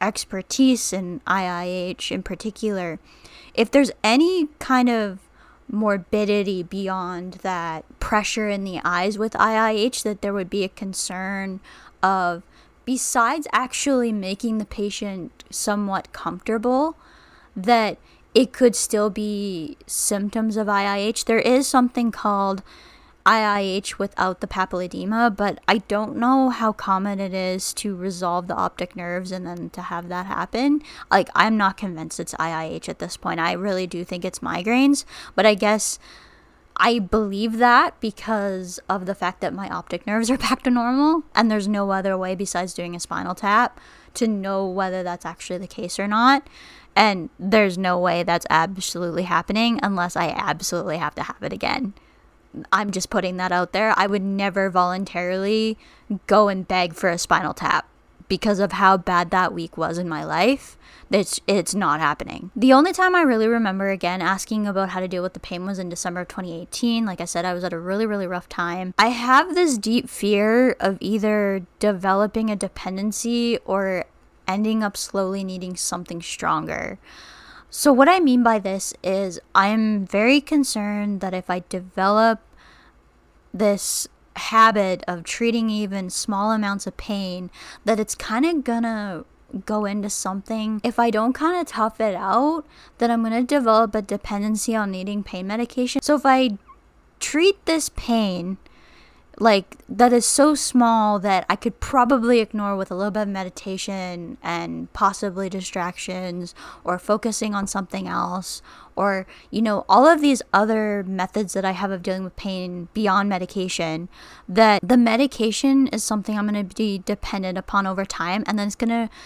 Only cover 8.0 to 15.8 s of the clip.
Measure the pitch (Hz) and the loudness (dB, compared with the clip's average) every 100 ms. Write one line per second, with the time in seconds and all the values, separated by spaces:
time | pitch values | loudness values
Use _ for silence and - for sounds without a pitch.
8 | - 214 208 226 214 202 196 180 - 175 | -2 0 0 -2 -2 -2 -4 -4 -2 0
9 | 190 208 220 - 214 220 220 220 240 - | 0 -2 -4 2 2 4 2 2 0 0
10 | 220 202 202 202 185 202 190 - 196 185 | -4 -4 -4 -4 -4 -4 -4 -6 -8 -6
11 | - 185 190 196 196 185 - - - _ | -8 -6 -6 -6 -6 -8 -14 -20 -20 _
12 | 185 190 175 170 - - _ _ - 254 | 0 2 0 -2 -10 -20 _ _ -6 -4
13 | - 254 233 311 294 233 254 - 285 262 | -2 2 2 0 0 0 0 -2 0 2
14 | 233 214 190 196 233 220 202 - 208 - | 2 -2 -4 -4 -4 -4 -4 -6 -6 -4
15 | 202 190 165 - - - - 208 | -8 -8 -12 -16 -14 -6 -2 -2